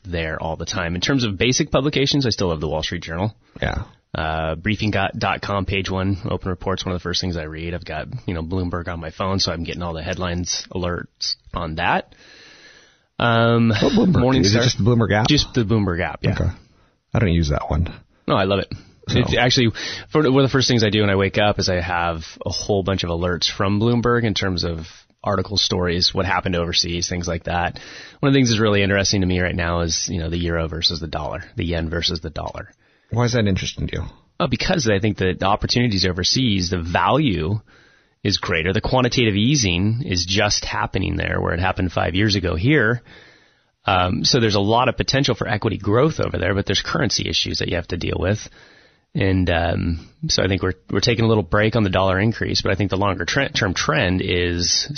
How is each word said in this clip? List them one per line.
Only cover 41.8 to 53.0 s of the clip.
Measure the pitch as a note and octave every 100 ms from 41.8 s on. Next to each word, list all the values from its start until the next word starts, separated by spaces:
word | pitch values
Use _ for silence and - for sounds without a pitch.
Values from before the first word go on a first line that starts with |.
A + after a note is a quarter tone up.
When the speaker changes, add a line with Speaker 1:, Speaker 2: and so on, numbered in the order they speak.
| F#2
Speaker 1:
five | G#2 F#2
years | E2+ A2 G2
ago | F2+ E2+
here. | A2 D3+ A2 B2 - - - - _ _ _ _ -
Um, | F#2+ F2+ F#2+
so | - C#3
there's | A2+ G2+
a |
lot | G2+ A#2 B2+
of | -
potential | - C3+ C#3
for | A2+ -
equity | A2 A2+ G#2
growth | G2 G#2+ D#3 -
over | F#2+ F2+
there, | F2
but | G2 G2
there's | G2
currency | - - A2+ - -
issues | - - -
that | -
you | F2
have | F2
to | F2+
deal | F#2 F2
with. | E2+ A2 - - - - _ _ _
And, | - G2 F#2+ F2
um, | E2+ E2+ F#2+ F#2 D#2+ - - D#3+
so | -
I | F#2+
think | F#2+
we're, | F#2 F2+ -
we're | G2+
taking | A2 A#2
a | A2+
little | A2
break | F#2 G#2 G#2+ A#2
on |
the | G2+
dollar | F#2 F#2+ F#2+
increase, | G#2+ A2 G2 F#2+
but | F#2+
I |
think | G2 G2+
the |
longer | F#2+